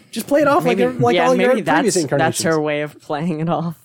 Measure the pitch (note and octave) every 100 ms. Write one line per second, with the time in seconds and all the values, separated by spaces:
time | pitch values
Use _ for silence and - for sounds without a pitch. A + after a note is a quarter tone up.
0 | _ A3 - C#4+ C#4+ D4 B3+ A#3 B3 B3
1 | A#3+ F3+ E3+ - F#3+ A3+ D#3+ D#3 A#3+ F3+
2 | C#3+ C#3+ D#3+ E3 F3+ D#3+ D3+ D3 D3 -
3 | - D3 E3+ D#3 E3 D3+ E3 D#3+